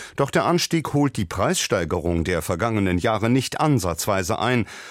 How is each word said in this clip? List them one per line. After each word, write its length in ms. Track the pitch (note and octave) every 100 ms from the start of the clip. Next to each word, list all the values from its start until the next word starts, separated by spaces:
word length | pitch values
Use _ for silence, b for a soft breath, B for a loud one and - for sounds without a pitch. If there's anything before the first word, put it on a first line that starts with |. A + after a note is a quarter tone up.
| B -
doch 140 | C#3
der 140 | F3
Anstieg 480 | A2+ E3+ - E3 -
holt 240 | C#3+ C#3+ -
die 80 |
Preissteigerung 1000 | F#2+ - A#2+ F3+ - G2+ E2 F2 E2+ E2+
der 180 | D#2+ E2+
vergangenen 560 | - F2 A#2 A2 G2 F2+
Jahre 320 | A2+ G#2+ A2+
nicht 280 | C3 - -
ansatzweise 800 | D#3 C3 F2+ D#2+ - F#2+ F2+ G2+
ein, 280 | A2+ B2 G2 B B